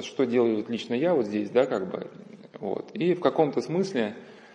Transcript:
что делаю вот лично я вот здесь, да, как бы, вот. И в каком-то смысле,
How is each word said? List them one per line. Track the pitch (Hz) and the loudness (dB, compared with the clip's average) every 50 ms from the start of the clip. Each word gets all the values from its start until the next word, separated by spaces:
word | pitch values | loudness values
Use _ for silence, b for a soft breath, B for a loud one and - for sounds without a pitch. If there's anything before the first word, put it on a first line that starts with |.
| 101 | -10
что | - - - 135 | -6 -2 0 0
делаю | 117 117 123 117 117 110 107 | 2 4 4 4 4 2 0
вот | 110 123 | -2 -2
лично | 117 107 - - 120 | -4 -6 -4 -2 -2
я | 123 156 180 175 | 0 2 2 2
вот | 139 110 | 2 2
здесь, | 101 104 104 104 101 | 0 0 -2 -2 2
да, | 95 123 139 | 4 4 4
как | - 127 101 95 92 | 4 2 -2 -2 -4
бы, | - - - - - - - - - - - - - - | -4 -6 -8 -10 -12 -16 -18 -20 -20 -20 -20 -20 -12 -8
вот. | - 98 - - - - | -6 -4 -4 -4 -6 -6
И | - 214 165 180 165 | -4 0 0 2 2
в | 180 | 2
каком-то | - 135 - - 160 143 - - | 2 2 4 4 2 2 2 -2
смысле, | - - 156 180 190 - - 127 110 104 110 B B B B B B B | -2 0 0 -2 -2 0 0 0 -2 -2 -4 B B B B B B B